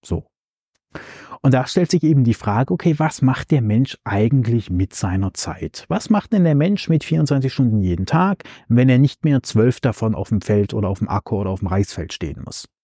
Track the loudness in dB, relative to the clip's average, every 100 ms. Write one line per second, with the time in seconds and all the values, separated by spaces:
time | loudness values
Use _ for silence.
0 | -6 -8 -8 _ _ _ _ _ _ -20
1 | -20 -20 -20 0 2 2 0 -2 0 0
2 | 2 4 2 0 -2 -2 -2 0 0 0
3 | -2 0 0 0 -2 0 2 2 0 -4
4 | -6 0 2 2 2 -2 -2 -2 -2 -4
5 | -4 -2 -4 -4 -10 -8 -10 -12 -6 -6
6 | 2 0 2 2 4 4 2 0 0 0
7 | 0 -2 0 0 -2 0 2 2 0 -2
8 | 0 0 0 -2 -8 -20 _ 2 4 4
9 | 4 2 0 0 0 2 2 2 -2 -2
10 | -4 -2 -2 -4 0 0 0 -2 -4 -4
11 | -2 -4 -2 -4 -4 -4 -2 -2 -2 -4
12 | -10 -8 -10 -10 -14 -14 -16 _